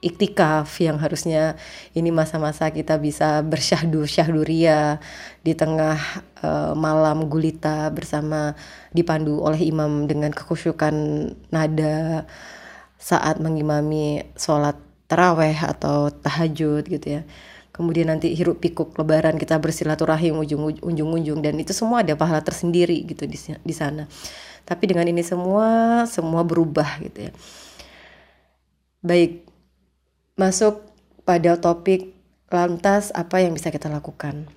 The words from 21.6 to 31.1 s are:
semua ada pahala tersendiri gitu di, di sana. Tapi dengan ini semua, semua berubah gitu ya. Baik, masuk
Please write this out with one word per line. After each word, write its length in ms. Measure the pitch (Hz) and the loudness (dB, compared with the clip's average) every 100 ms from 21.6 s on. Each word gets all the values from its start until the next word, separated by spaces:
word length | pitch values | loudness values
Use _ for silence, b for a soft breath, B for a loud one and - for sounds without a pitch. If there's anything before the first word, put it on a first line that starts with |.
| - | -4
semua 320 | 190 220 240 185 | -2 0 2 2
ada 80 | |
pahala 240 | 151 165 156 | 2 2 2
tersendiri 640 | 156 - 170 175 175 170 | 0 -2 0 2 2 0
gitu 240 | 165 156 143 | -4 -10 -10
di, 80 | |
di 400 | 156 - 156 - | -10 -12 -10 -6
sana. 320 | 151 147 151 151 B B B B B | -4 -4 -4 -10 B B B B B
Tapi 240 | - - 202 | -8 -2 0
dengan 240 | 175 170 | 2 2
ini 160 | 170 170 | 2 0
semua, 800 | 180 180 196 220 226 226 233 233 | -2 0 2 4 4 4 2 0
semua 400 | - 165 165 170 | -2 0 2 2
berubah 560 | 170 165 151 147 - | 2 2 2 -2 -4
gitu 160 | - - 104 | -12 -12 -14
ya. 60 | - B B B B B B B B B B B B _ _ _ _ | -14 B B B B B B B B B B B B _ _ _ _
Baik, 400 | 175 175 170 170 - _ _ _ _ _ _ _ _ | 0 4 4 2 -18 _ _ _ _ _ _ _ _
masuk 480 | - 190 185 214 208 - _ _ | 0 0 4 2 0 -12 _ _